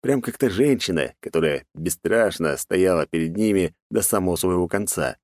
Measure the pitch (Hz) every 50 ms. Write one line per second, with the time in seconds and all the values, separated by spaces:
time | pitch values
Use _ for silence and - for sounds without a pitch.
0 | - 127 139 135 117 - 117 - - 120 92 95 131 147 135 - - - 90 78
1 | 67 60 - _ - - - 80 80 78 73 67 - _ _ 76 80 87 - -
2 | _ 82 104 117 113 101 - - 82 78 71 - - _ 92 90 92 92 90 82
3 | 73 - - 82 82 80 82 101 110 110 101 95 90 78 - _ _ _ - 113
4 | 101 - - 101 92 92 87 82 - 92 90 87 90 85 - 101 104 - - -
5 | 78 64 58 _